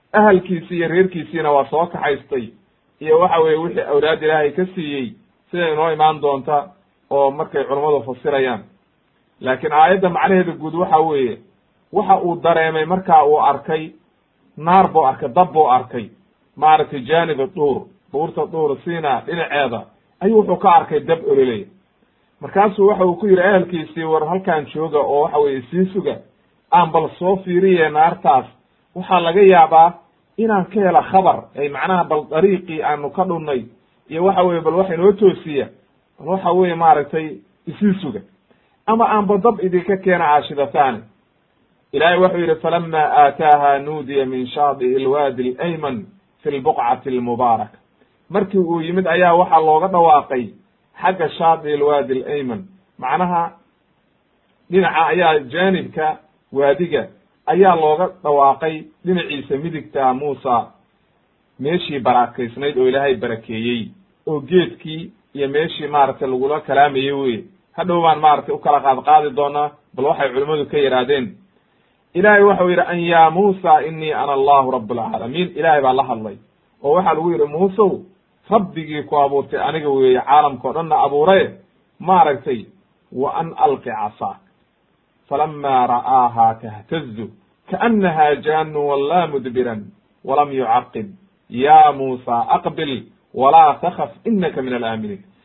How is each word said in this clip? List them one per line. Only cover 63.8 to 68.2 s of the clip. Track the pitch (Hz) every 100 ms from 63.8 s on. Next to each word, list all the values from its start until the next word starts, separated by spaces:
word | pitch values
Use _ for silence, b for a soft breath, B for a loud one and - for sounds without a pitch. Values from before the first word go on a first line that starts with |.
| 98 - _ _ -
oo | 151
geedkii | 131 180 165 - 160 160 175 - _
iyo | 143 139
meeshii | 143 165 - 147
maaragtay | 147 135 131 139
lagula | 127 135 151
kalaamayey | 151 139 143 135 135
weye. | 143 135 110 92 _ _ -
Hadhow | 180 175
baan | 170 151